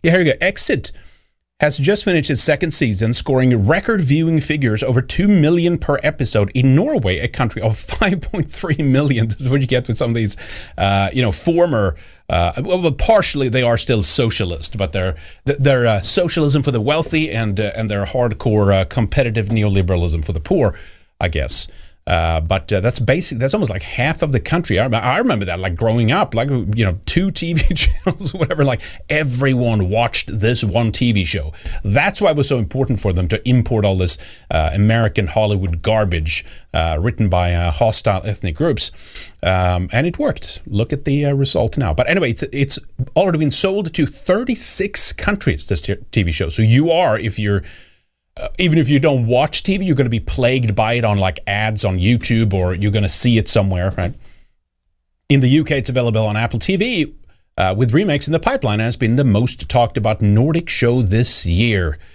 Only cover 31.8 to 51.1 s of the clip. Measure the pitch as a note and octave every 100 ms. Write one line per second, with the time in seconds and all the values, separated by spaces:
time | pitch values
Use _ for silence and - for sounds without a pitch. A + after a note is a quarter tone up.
31.8 | G2+ A#2 F3+ F#3+ G3 D3+ C3+ C3 G#2 C3
32.8 | C3 A#2+ G#2 F2 F2+ A2 B2 B2+ - A2+
33.8 | G2+ F#2+ F2+ - - - - D#2+ D#2 G2
34.8 | G#2 A#2 A2 - F#2 - G#2+ G2+ F#2 E2
35.8 | - A2 G2+ E2+ D#2 - - - - D#2+
36.8 | E2 D#2 G2+ A#2 G#2+ F2 F2 F2 F2 D#2
37.8 | A2+ G#2+ - F#2+ G#2+ G2+ F#2 D#2 D#3+ A#2+
38.8 | - - - - - - F2 F#2 F2+ F2+
39.8 | F2+ A2+ E3 - C#4+ - - - - G2+
40.8 | A#2+ C#3+ - C#3 C#3+ C#3 C3+ - A2+ -
41.8 | A2+ D2+ B2+ F#3 C#3+ A2+ - C#3 C#3 -
42.8 | - - B2+ - F#3+ E3 D3+ - G3 G3
43.8 | E3+ - D3 - - F#3+ B3+ A3+ - -
44.8 | G3 - - - - G3+ - - - F#2
45.8 | - G2 - - F2 D#2 E2 D#2+ A2 B2
46.8 | D#3+ E3 E3+ A2 G#2 G2+ G#2 G2+ - -
47.8 | - _ _ _ _ - - - F#3 E3
48.8 | C3+ C#3+ D#3 C3+ A2+ B2 D3+ - - G3
49.8 | F#3+ C3+ B2+ A2+ - - A#2+ C3 A#2 G2+
50.8 | A2 A#2+ A2+